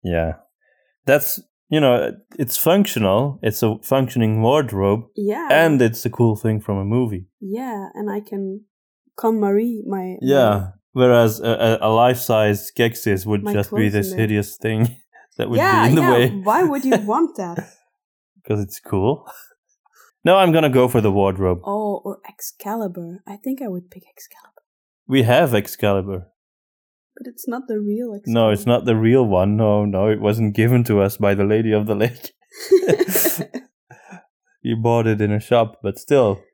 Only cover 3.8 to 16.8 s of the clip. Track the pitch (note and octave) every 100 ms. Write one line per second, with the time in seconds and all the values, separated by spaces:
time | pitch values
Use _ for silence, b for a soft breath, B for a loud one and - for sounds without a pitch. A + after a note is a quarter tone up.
3.8 | - C3+ C3 B2+ A2 A2 A2+ D3 B2 G2
4.8 | G2 G#2+ A#2 - G3+ A3+ D#4 D3+ E3 C#3+
5.8 | A#2+ A#2+ A#2+ - A#2+ G#2 A2+ A2 - G2
6.8 | G2 A#2 A#2+ F#2+ F#2 _ F#3+ G#3+ B3+ A#3+
7.8 | - - G#3 G3+ G#3 G3+ G3 G3 G#3+ _
8.8 | _ _ _ - A3+ A3+ G#3 G3+ A#3 A3+
9.8 | - G3 F#3 F#3 B2+ C#3 A#2 G2+ F#2 -
10.8 | _ B2+ B2+ A#2+ A2+ G#2+ A#2 A2+ A2+ A2+
11.8 | G#2+ A2 B2 B2 - A2+ G#2+ G2+ - -
12.8 | A#2 A#2 - F#2+ G2 G#2 G#2 G#2 G2 G#2+
13.8 | G#2+ G#2 F#2+ F#3 A2 G#2+ G2+ - A2 A2
14.8 | A#2 B2 _ _ _ - - A#2+ F4 G4
15.8 | A#3 D#3+ C3 A#2+ B2 G3+ F#3+ B3 F4+ C#4